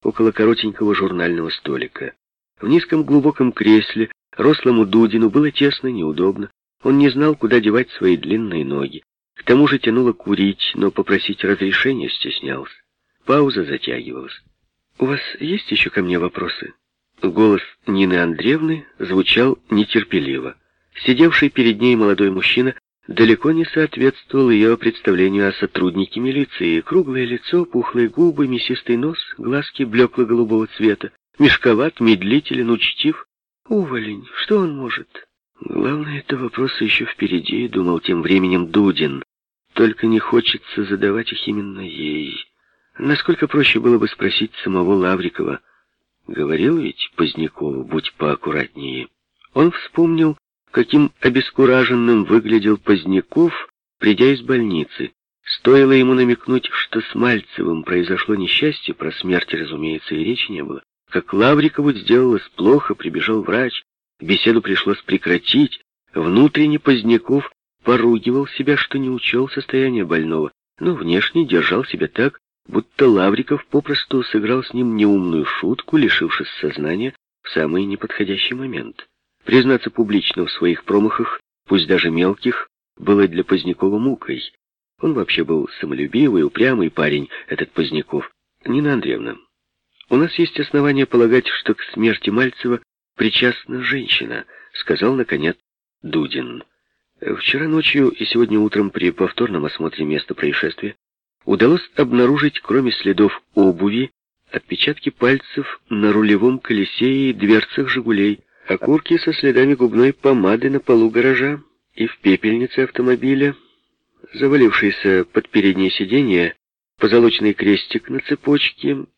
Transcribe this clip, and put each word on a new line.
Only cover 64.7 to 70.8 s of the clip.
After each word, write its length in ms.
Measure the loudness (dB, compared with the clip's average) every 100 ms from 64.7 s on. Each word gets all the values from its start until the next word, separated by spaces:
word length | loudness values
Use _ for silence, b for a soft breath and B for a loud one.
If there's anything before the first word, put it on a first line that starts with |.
| -4 -2 -4
прекратить. 800 | -2 -4 0 -2 0 2 2 0 _ _ _
Внутренне 640 | -4 0 4 4 4 0 2
Поздняков 720 | 2 2 4 0 2 -2 -2 _ _ _
поругивал 640 | 0 2 2 2 0 -2 -2
себя, 300 | -4 -2 0
что 220 | -2 -4
не 100 | -4
учел 400 | -4 -4 -2 -2
состояние 560 | -6 -4 -2 0 -2
больного, 480 | -2 -2 -2 -4 -4 _ _
но 160 | _